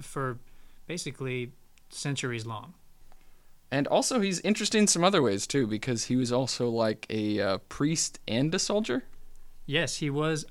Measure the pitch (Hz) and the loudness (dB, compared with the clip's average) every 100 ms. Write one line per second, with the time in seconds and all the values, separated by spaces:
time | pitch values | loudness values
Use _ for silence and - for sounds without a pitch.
0 | 139 147 131 123 - - - - - 175 | -10 -6 -4 -6 -12 -20 -20 -20 -10 -8
1 | 147 - 131 127 123 - - - - - | -8 -6 -6 -4 -6 -10 -20 -20 -18 -8
2 | 143 135 131 117 113 107 143 - - - | -4 -2 -2 -4 -6 -10 -12 -20 -20 -20
3 | - - - - - - - 135 - 185 | -20 -20 -20 -20 -20 -20 -2 0 4 4
4 | - 262 196 180 180 214 208 220 208 170 | 4 2 2 0 0 0 2 4 6 6
5 | 180 196 120 98 - 139 110 107 - 113 | 6 6 4 2 0 0 2 0 -2 -2
6 | - 123 120 123 127 - 120 113 110 107 | 0 0 2 2 0 0 0 2 2 0
7 | - 110 107 104 98 95 - - 147 165 | -2 -2 0 2 2 0 -4 -2 0 0
8 | - - - 113 151 190 - 208 220 262 | -2 -6 -4 0 0 0 0 0 0 -2
9 | - - - - - - - 151 143 - | -4 -14 -14 -14 -14 -12 -2 0 0 -2
10 | 147 139 156 156 - | -2 0 0 -2 -4